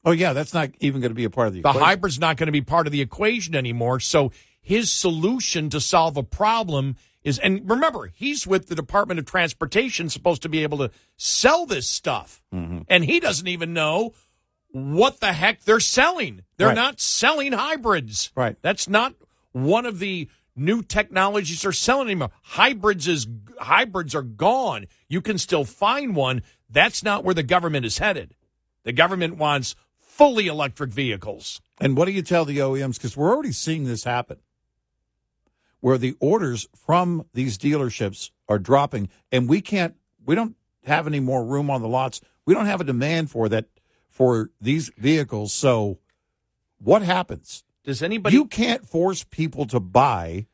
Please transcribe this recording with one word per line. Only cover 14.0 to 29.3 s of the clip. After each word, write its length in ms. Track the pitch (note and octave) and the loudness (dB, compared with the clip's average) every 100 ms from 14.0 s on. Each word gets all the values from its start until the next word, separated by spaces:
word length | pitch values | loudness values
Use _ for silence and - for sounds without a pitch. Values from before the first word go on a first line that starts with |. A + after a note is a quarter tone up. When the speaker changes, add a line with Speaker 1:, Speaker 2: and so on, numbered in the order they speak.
| A#3 - _ _ _ _ _ | -4 -8 _ _ _ _ _
Speaker 2:
what 480 | C3 C#3 D#3+ C4 - | -10 -2 4 2 2
the 120 | G#3 | -2
heck 300 | D#3+ F#3+ - | 2 0 0
they're 160 | - A3 | 2 4
selling. 640 | - B3+ D#4 F4+ F3+ F#2 - - | 4 2 2 0 -8 -10 -20 2
They're 100 | G#3 | 2
Speaker 1:
Right. 80 | A3 | 4
Speaker 2:
not 240 | C4 - | 0 -2
selling 520 | - - B3 D#4 C#4 | -4 2 2 2 -2
hybrids. 800 | A3 C#4 D#4 A3+ F3+ A#2 G#2 - - | -2 -2 -2 0 -2 -2 -8 -6 -2
Speaker 1:
Right. 200 | A#2 - | -4 -2
Speaker 2:
That's 260 | E3 G3 - | -4 -4 0
not 280 | G3+ B3+ - _ _ _ | 0 0 -6 _ _ _
one 340 | B2+ C#3 A3 B3 | -4 2 2 0
of 140 | F#3+ | -6
the 280 | G3 F3+ C#3+ _ _ | -6 -6 -10 _ _
new 280 | - D3+ A3+ | -4 -2 -2
technologies 800 | - G#3+ G#3 F#3 G3 G#3 D#3+ E3 | 0 -2 0 0 0 0 -4 -4
they're 100 | F#3+ | -4
selling 360 | - - C#4 A#3+ | -2 0 0 0
anymore. 220 | F#3 A#2+ _ | -2 -4 _
Hybrids 640 | - - G#3 F#3+ G#3 G3 D3+ | -10 2 2 4 0 0 -2
is, 180 | D#3+ A2+ A2+ G#2+ - | -2 -4 -12 -16 -14
hybrids 560 | A2 F3+ B3 F#3 D#3+ | 2 2 2 -6 -6
are 60 | D3+ | -6
gone. 640 | B2 G#2+ F3 B3+ A#3 A2+ G2 _ _ | -8 0 0 2 -2 -6 -12 _ _
You 140 | F3+ | -6
can 160 | G#3+ G3 | -4 -4
still 260 | - D#3+ | -2 -2
find 500 | C3 - G3+ C4+ C#4 | -2 -2 0 0 -2
one. 280 | E3 C3 B2+ - _ _ | -2 -2 -2 -8 _ _
That's 340 | C#3 A3 - | 2 2 0
not 220 | G#3 G3+ | -2 -2
where 100 | F#3 | -2
the 80 | F3 | -2
government 440 | C3 F3+ E3+ C#3+ A#2 | 2 0 2 -4 -4
is 100 | - | -2
headed. 380 | G#3 E3+ F2+ _ _ _ _ _ | -2 -4 -8 _ _ _ _ _
The 100 | A#2 | -4
government 460 | A#2+ F3 F#3 E3 | 2 4 4 -4